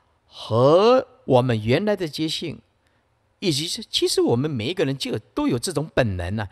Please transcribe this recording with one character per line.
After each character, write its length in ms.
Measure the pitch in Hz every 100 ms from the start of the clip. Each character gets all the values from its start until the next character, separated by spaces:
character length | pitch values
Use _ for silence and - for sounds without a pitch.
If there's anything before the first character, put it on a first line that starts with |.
| _ _ _
和 800 | - - 110 131 170 220 254 - _ -
我 160 | 127
们 200 | 127 110
原 220 | 110 143
来 100 | 214
的 140 | 196 160
觉 180 | 147 156
性， 340 | - 160 - _ _ _ _ _ _ _ _
以 140 | 196
及 160 | 139 165
是， 160 | -
其 240 | - - 359
实 120 | -
我 140 | 339
们 160 | 120 151
每 160 | 131 117
一 80 |
个 100 | 185
人 120 | 139 135
就 200 | 254 147 -
都 120 | - 294
有 100 | 127
这 120 | 190
种 180 | 147 160
本 220 | - 117 90
能 240 | 87 107
啊， 80 | 98